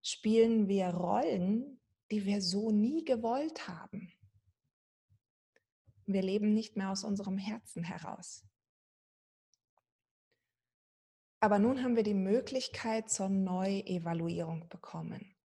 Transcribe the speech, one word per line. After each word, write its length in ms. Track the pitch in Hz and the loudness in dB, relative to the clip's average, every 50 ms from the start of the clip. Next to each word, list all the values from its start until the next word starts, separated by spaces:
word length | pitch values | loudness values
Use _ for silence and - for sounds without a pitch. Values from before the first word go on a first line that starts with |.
| _ | _
spielen 640 | - - - - 214 214 226 226 226 226 226 208 | -10 -10 -4 0 2 6 6 6 6 6 4 4
wir 220 | 190 196 196 185 180 | 4 2 2 2 0
Rollen, 920 | 175 170 175 175 196 214 269 330 - 190 175 185 208 226 262 285 277 - _ _ _ _ _ _ | 0 -2 0 2 2 2 2 2 2 2 2 2 2 0 0 -4 -10 -20 _ _ _ _ _ _
die 140 | 208 214 196 | -4 -2 0
wir 180 | 190 202 208 190 | 0 0 0 0
so 300 | 175 175 202 214 226 214 | 0 0 0 2 2 4
nie 320 | 208 208 240 294 320 320 | 4 4 4 2 0 0
gewollt 640 | 320 262 226 226 226 233 269 294 320 311 320 - - | 0 0 0 0 -2 -2 -2 -2 -4 -6 -8 -12 -12
haben. 440 | 175 165 - - - 196 - 170 _ _ _ - _ _ _ _ _ _ _ _ _ _ _ _ _ _ _ _ _ _ _ _ _ _ _ _ _ _ _ _ _ _ _ _ _ _ _ | -12 -14 -14 -12 -12 -12 -14 -14 _ _ _ -20 _ _ _ _ _ _ _ _ _ _ _ _ _ _ _ _ _ _ _ _ _ _ _ _ _ _ _ _ _ _ _ _ _ _ _
Wir 180 | - 190 196 185 | -2 0 0 0
leben 300 | 190 190 214 208 214 214 | 2 0 2 4 4 4
nicht 240 | 220 226 - _ | 4 2 -2 _
mehr 140 | 202 190 190 | -4 -4 -2
aus 140 | 196 190 196 | -4 -4 -4
unserem 340 | 214 202 196 196 196 190 196 | -4 -4 -4 -2 -4 -4 -4
Herzen 460 | 190 202 214 226 - - - - 170 | -4 -4 -6 -8 -10 -12 -8 -8 -6
heraus. 600 | 165 170 170 165 - - - 175 - - - _ - _ _ _ _ _ _ _ _ _ _ _ _ _ _ _ _ _ _ _ _ _ _ _ _ _ _ _ _ _ _ _ _ _ _ _ _ _ _ _ _ _ _ _ _ _ _ _ _ _ _ _ _ _ _ _ _ _ _ | -6 -6 -8 -8 -10 -10 -10 -12 -14 -16 -16 _ -20 _ _ _ _ _ _ _ _ _ _ _ _ _ _ _ _ _ _ _ _ _ _ _ _ _ _ _ _ _ _ _ _ _ _ _ _ _ _ _ _ _ _ _ _ _ _ _ _ _ _ _ _ _ _ _ _ _ _
Aber 220 | - 208 202 202 | 2 4 6 6
nun 240 | 202 233 262 269 247 | 4 4 4 2 0
haben 100 | 254 240 | 0 2
wir 80 | 226 214 | 2 2
die 100 | 208 208 | 2 2
Möglichkeit 960 | 196 190 190 202 247 - - 269 262 254 - - - - 233 220 220 220 220 | 0 2 2 2 2 0 0 -4 -4 -4 -4 -8 -6 -4 -2 -2 -2 -2 -4
zur 200 | - - 196 190 | -4 -4 -2 0
Neuevaluierung 1400 | 196 196 190 190 180 185 185 190 196 196 - - 185 180 165 170 170 165 165 170 170 170 170 165 165 160 165 165 | 2 2 2 0 0 0 0 0 0 -2 -2 -2 -4 -4 -2 -2 -2 -2 -2 -2 -2 -4 -4 -4 -4 -8 -8 -10
bekommen. 680 | - 180 - - - 165 160 170 170 - - - _ _ _ | -16 -18 -18 -14 -12 -10 -8 -8 -10 -10 -12 -16 _ _ _